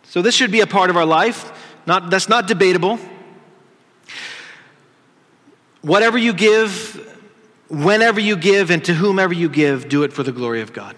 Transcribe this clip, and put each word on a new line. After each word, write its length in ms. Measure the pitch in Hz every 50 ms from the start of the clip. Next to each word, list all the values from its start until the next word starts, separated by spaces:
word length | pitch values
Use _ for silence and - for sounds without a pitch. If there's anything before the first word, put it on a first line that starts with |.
| _
So 180 | - - 180
this 120 | 175 233 233
should 160 | - 262 214
be 100 | 185 226
a 60 | 202
part 240 | - 190 196 185 180
of 60 | 175
our 100 | 175 165
life. 460 | 160 160 160 190 233 226 - - - - - - - - - _
Not, 240 | 170 175 190 175 175
that's 180 | 185 190 - -
not 180 | 220 240 214
debatable. 520 | 180 226 170 190 185 185 180 165 190 233 226 - - - - - - - - _ _ _ _ _ _ _ _ _ _ _ _ _ - - - - - - - - - - - - _ _ _ _ _ _ _ _ _ _ _ _ _ _ _ _ _ _ _ _ _ _ _
Whatever 360 | - 147 175 202 220 226 226 247
you 140 | 226 233
give, 840 | 208 165 208 214 214 220 220 208 185 - - - - - - - - - - - _ _ _ _ _ _ _ _
whenever 520 | 156 147 147 185 208 214 226 233 214 214
you 160 | 208 208 208
give, 340 | 175 151 202 196 202 196 165
and 140 | 175 160 -
to 100 | 175 175
whomever 380 | 156 190 208 190 196 190 180
you 160 | 180 170 170 160
give, 400 | 135 147 151 143 139 127 120 123
do 140 | 139 147
it 100 | 147 139
for 100 | 143 -
the 100 | 135 135
glory 300 | 120 123 120 117 117 113
of 100 | 110 104
God. 240 | - 107 101 101 -